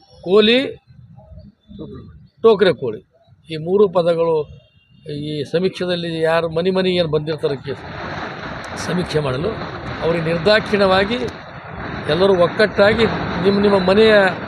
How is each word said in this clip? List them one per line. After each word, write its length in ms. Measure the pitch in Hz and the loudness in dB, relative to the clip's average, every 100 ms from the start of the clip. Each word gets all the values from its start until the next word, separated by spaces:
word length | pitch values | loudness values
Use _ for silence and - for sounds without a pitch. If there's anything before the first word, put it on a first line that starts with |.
| _ - | _ -12
ಕೋಲಿ, 360 | 175 208 220 254 277 - _ - - - - - - _ - - - - - - - _ | 0 2 4 2 0 -8 _ -20 -20 -20 -20 -20 -20 _ -20 -18 -16 -18 -20 -20 -20 _
ಟೋಕ್ರೆ 320 | 226 202 190 | 4 4 4
ಕೋಳಿ 280 | 120 123 107 - _ _ _ - | 0 -4 -8 -14 _ _ _ -12
ಈ 40 | 156 | -8
ಮೂರು 320 | 165 202 202 | 0 2 4
ಪದಗಳು 480 | 180 170 165 165 156 147 147 _ _ _ _ 156 | 2 2 2 2 0 -4 -12 _ _ _ _ -12
ಈ 300 | 147 151 151 | -10 -6 -6
ಸಮೀಕ್ಷೆದಲ್ಲಿ 800 | 131 165 185 - 180 175 170 160 | -2 0 -2 -2 -4 -4 -4 -2
ಯಾರು 280 | 160 165 165 | 0 2 2
ಮನೆ 200 | 160 185 | 0 0
ಮನೆಗೆ 260 | 185 185 180 | 2 2 2
ಏನು 120 | 165 | 2
ಬಂದಿರ್ತಾರೆ 480 | 151 151 147 156 135 | 0 -2 -2 -4 -4
ಕೇ-, 220 | 139 123 - - - - - - - - - - - | -8 -10 -10 -12 -10 -10 -10 -12 -12 -12 -12 -10 -4
ಸಮೀಕ್ಷೆ 320 | 175 170 151 | -4 -2 -2
ಮಾಡಲು, 300 | 143 127 190 - - - - - | -2 -2 -4 -6 -10 -10 -10 -4
ಅವರಿಗೆ 220 | 160 170 160 | -2 0 0
ನಿರ್ದಾಕ್ಷಿಣ್ಯವಾಗಿ 920 | 170 190 214 214 202 190 190 202 247 233 - - - - - - - 143 | 0 2 2 2 2 4 2 0 -2 -6 -10 -16 -16 -14 -12 -10 -8 -2
ಎಲ್ಲರೂ 340 | 160 196 180 | 2 2 4
ಒಕ್ಕಟ್ಟಾಗಿ 600 | 170 - 214 - 202 226 214 165 - 175 190 | 2 2 0 4 4 4 0 -2 -6 -2 0
ನಿಮ್ಮ 160 | 202 | 2
ನಿಮ್ಮ 180 | 202 196 | 4 2
ಮನೆಯ 340 | 185 202 220 208 190 160 | 4 4 6 6 4 0